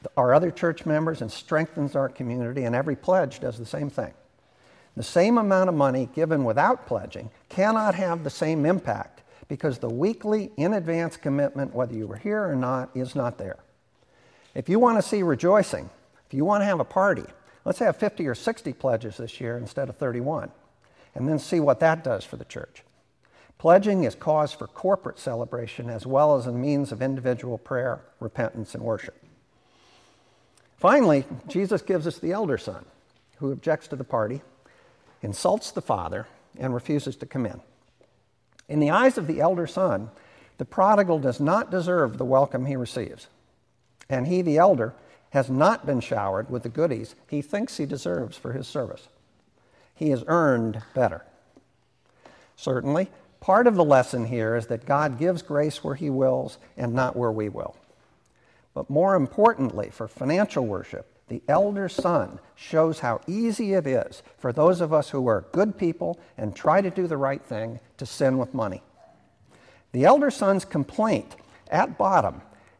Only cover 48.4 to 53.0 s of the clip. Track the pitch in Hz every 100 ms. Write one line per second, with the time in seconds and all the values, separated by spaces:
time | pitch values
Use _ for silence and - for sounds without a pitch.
48.4 | 123 131 - 147 113 - - _ _ _
49.4 | _ _ _ _ _ - 156 127 - 170
50.4 | 151 120 113 110 - 131 120 80 - _
51.4 | _ _ _ _ _ _ _ _ - -
52.4 | _ - 147 127 135 160